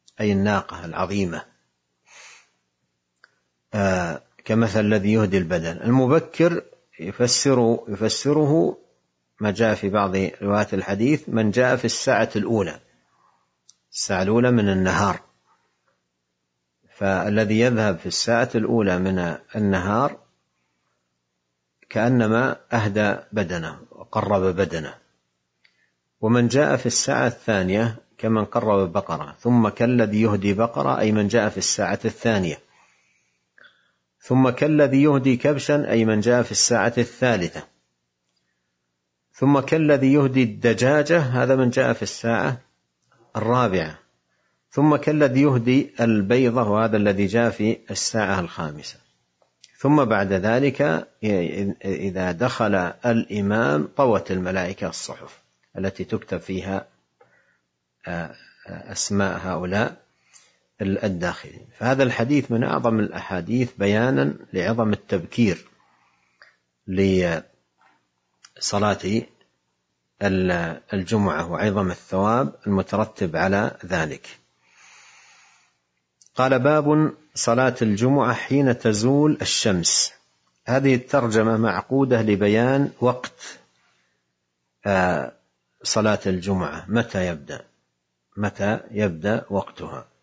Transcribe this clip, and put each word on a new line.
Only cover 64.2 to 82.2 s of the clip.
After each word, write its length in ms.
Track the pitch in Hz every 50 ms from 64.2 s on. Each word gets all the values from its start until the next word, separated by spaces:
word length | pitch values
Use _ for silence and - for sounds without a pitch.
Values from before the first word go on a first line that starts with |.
| 139 147 - - - - -
لعظم 400 | 92 87 107 117 117 113 107 104
التبكير 720 | - - - 104 92 82 - - - 117 101 85 - - _ _ _ _ _ _ _ _ _ _ _ _ _ _ _ - _ _ _ _ _ _ _ _ -
لصلاة 500 | 92 92 98 98 95 92 90 85 82 - - _ _ _ _ _ _ _ _ _ _ _ _ _ _ _ _ _ _ _ _ - _ - - - 104 104 104 104 98 - - 92 104 117 - - _ _ _ _ _ _ _ _ _ _ _ _ _ _ _ _ _ - - 202 - 92 92 90 - 87 85 - 165 - _ - -
الجمعة 580 | 98 90 87 113 107 101 - 73 - 85 82
وعظم 400 | 85 78 101 107 95 104 95 90
الثواب 640 | 87 - - - - 95 98 107 113 123 143 143 - - - 104
المترتب 680 | 101 95 92 - - 104 110 - - - 101 85 78
على 420 | 80 - - 98 101 107 - - - -
ذلك. 540 | 170 185 170 160 151 135 - - - - - _ _ _ _ _ _ _ _ - - - - - - - - - _ _ _ _ _ _ _ _ _ _ _ _ _ _ _ _ _ _ _ - _ -
قال: 240 | - 127 131 135 127
باب 540 | 123 147 151 151 147 147 151 151 156 - - - _ _ -
صلاة 400 | - - 120 117 123 131 127 123 -
الجمعة 520 | 120 107 104 101 117 127 139 143 117 120 123
حين 440 | - - - 135 139 139 131 120 123
تزول 600 | - 117 104 104 110 127 139 143 147 151 147 -
الشمس. 720 | 107 - - - - 113 95 87 82 - - - - - - _ _ _ _ _ _ _ _ _ -
هذه 300 | - 123 135 139 139 131
الترجمة 640 | 120 123 - - 139 120 113 107 113 107 110 113 110
معقودة 640 | 113 110 87 95 - - 131 135 139 127 123 113